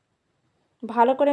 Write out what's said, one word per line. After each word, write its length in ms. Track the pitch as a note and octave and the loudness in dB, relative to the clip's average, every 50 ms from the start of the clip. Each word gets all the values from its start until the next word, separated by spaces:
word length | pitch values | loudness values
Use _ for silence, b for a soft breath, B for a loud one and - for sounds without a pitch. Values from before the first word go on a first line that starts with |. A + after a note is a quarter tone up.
| _ _ _ _ _ _ _ _ _ _ _ _ _ _ _ _ A#3+ | _ _ _ _ _ _ _ _ _ _ _ _ _ _ _ _ -16
ভালো 300 | A3 A3 A#3+ A#3 B3 C4 C4 | -6 0 0 2 2 2 0
করে 120 | C#4+ C#4+ | 0 0